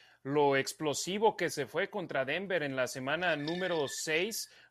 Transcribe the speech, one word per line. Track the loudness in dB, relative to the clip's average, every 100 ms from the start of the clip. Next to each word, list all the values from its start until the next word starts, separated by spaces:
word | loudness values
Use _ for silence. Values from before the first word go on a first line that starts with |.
| -20 _
lo | -2 4 6 4
explosivo | 2 -2 -2 -2 -2 2 2 4
que | 0
se | -2 -4
fue | -2 -4
contra | -4 -4 -2 0
Denver | -2 0 -2
en | 0 0
la | -2
semana | -2 -2 0 0 0
número | -2 -2 0 0 -2
seis, | -2 0 0 0 -4 -10 -14 -20